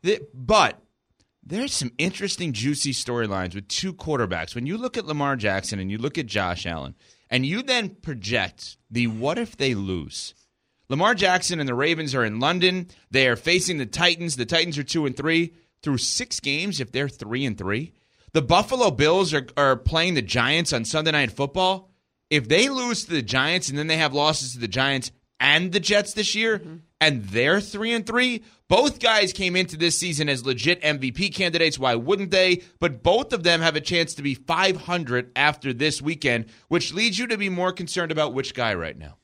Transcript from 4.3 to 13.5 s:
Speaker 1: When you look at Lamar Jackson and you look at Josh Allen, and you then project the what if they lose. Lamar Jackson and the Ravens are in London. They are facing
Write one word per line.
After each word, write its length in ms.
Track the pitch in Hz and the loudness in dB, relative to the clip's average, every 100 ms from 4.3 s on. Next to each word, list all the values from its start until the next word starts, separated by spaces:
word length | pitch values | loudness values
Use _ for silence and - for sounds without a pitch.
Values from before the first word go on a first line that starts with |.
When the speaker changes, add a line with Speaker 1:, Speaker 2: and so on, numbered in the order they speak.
| 87 80 | -2 -6
Speaker 1:
When 120 | 123 127 | -6 -6
you 100 | 208 | -4
look 200 | 247 240 | -4 -6
at 100 | 170 | -4
Lamar 300 | 151 143 135 | -2 -2 0
Jackson 420 | 107 95 95 101 | 0 -2 -2 -6
and 100 | 95 | -4
you 80 | 104 | -4
look 200 | 117 - | -4 -4
at 80 | 123 | -4
Josh 400 | 101 92 87 87 | -2 -2 -2 -6
Allen, 280 | 82 67 - _ _ _ | -8 -8 -14 _ _ _
and 180 | 127 135 | -2 0
you 160 | 196 | -4
then 280 | 254 247 202 | -2 -2 -2
project 880 | - - 127 95 120 92 - - - _ | -8 -10 -10 -2 -2 -2 -6 -18 -18 _
the 160 | 117 120 | -2 0
what 320 | 110 131 185 | 0 -2 -2
if 180 | 233 - | -4 -2
they 180 | 135 | -2
lose. 600 | 110 95 92 71 - - - _ _ _ _ _ | 0 -2 -4 -6 -10 -12 -16 _ _ _ _ _
Lamar 260 | 139 196 | 0 2
Jackson 460 | 220 190 180 - 175 | 4 2 2 0 -4
and 80 | 139 | -2
the 60 | |
Ravens 400 | 123 147 165 151 | 0 0 0 -2
are 100 | 131 | 0
in 160 | 113 110 | 0 0
London. 480 | 135 180 180 185 180 - _ | 0 2 0 0 -6 -16 _
They 180 | 131 127 | 2 4
are 80 | 117 | 2
facing 420 | 165 | 2